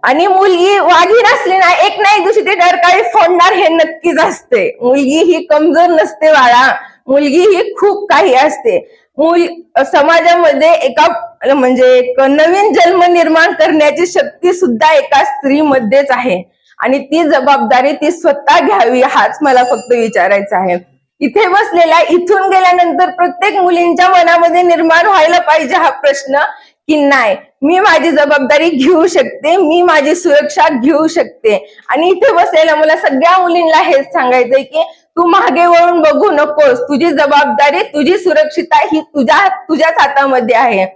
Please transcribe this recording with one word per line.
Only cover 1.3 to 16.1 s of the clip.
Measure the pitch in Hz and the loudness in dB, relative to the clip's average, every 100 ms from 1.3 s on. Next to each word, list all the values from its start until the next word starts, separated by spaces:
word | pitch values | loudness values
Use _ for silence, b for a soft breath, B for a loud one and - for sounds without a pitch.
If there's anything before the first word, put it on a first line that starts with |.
| 523 - 370 | 0 -2 0
ना, | 349 359 381 | 2 2 0
एक | 381 | 0
ना | 403 415 | 0 0
एक | |
दिवशी | 359 415 | 0 -2
ती | - | -2
डरकाळी | 381 349 359 349 370 | 0 0 2 2 0
फोडणार | 359 415 339 359 359 | 0 0 2 2 2
हे | 381 359 | 2 0
नक्कीच | 330 320 - 339 311 | 0 -2 -2 -4 -2
असते. | 330 - _ 240 180 - | -2 -4 _ -2 -2 -4
मुलगी | 240 269 262 302 | -2 0 0 0
ही | 339 320 | 0 0
कमजोर | 349 302 311 302 349 | 0 0 2 2 2
नसते | 320 - - 311 | 2 -2 -2 2
बाळा, | 302 247 240 262 - B B - | 4 4 4 2 -2 B B -2
मुलगी | 277 294 294 | -2 0 2
ही | 392 370 440 | 2 2 -2
खूप | - 403 403 403 | -2 -2 -2 -2
काही | 302 349 | 0 2
असते. | 254 294 - 233 185 - _ _ - | 2 0 -2 -4 -4 -6 _ _ -4
मुल-, | 320 349 349 339 - - | 0 0 -2 -6 -6 -4
समाजामध्ये | 269 339 285 330 330 349 330 269 311 | 0 0 2 2 2 2 2 2 2
एका, | 339 254 240 320 339 - _ 233 | 2 -2 0 -2 -2 -10 _ -2
म्हणजे | 277 254 254 254 254 | 0 0 2 2 2
एक | 247 247 | 0 0
नवीन | 269 294 320 370 415 | 0 2 2 2 0
जन्म | 311 339 370 | 2 2 2
निर्माण | 349 349 330 320 330 | 2 2 0 2 0
करण्याची | 370 311 311 294 285 349 | 0 0 2 0 0 -4
शक्ती | 381 - - 349 | -2 -6 -4 -4
सुद्धा | 359 359 226 311 | -2 -4 0 2
एका | 311 285 277 | 0 0 -2
स्त्रीमध्येच | 415 415 277 285 302 262 220 262 277 | -2 -4 -2 -2 0 0 0 0 0